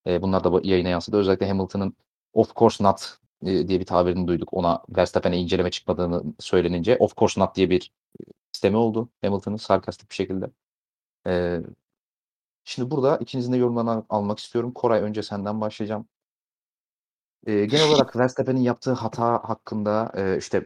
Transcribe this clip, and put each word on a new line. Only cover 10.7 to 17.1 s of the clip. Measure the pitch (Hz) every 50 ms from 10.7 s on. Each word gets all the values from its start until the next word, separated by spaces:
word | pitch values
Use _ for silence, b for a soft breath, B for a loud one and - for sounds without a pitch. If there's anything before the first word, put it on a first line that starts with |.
| _ _ _ _ _ _ _ _ _ _ -
Eee, | 92 90 87 87 87 87 85 - - - _ _ _ _ _ _ _ _ _ _ _ _ _ _ _ _ _ _
şimdi | - - - 123 127
burada | - - 127 135 165
ikinizin | - 117 - - 131 123 123 127
de |
yorumlarını | 123 123 120 120 120 113 117
al-, | 113 110 104 -
almak | 110 107 104 101 107 -
istiyorum. | - - - 120 117 123 123
Koray, | - - 120 113 107
önce | 98 107 107 107 101
senden | - 104 101 98 104 107 110
başlayacağım. | 107 107 - - 110 101 110 107 113 - _ _ _ _ _ _ _ _ _ _ _ _ _ _ _ _ _ _ _ _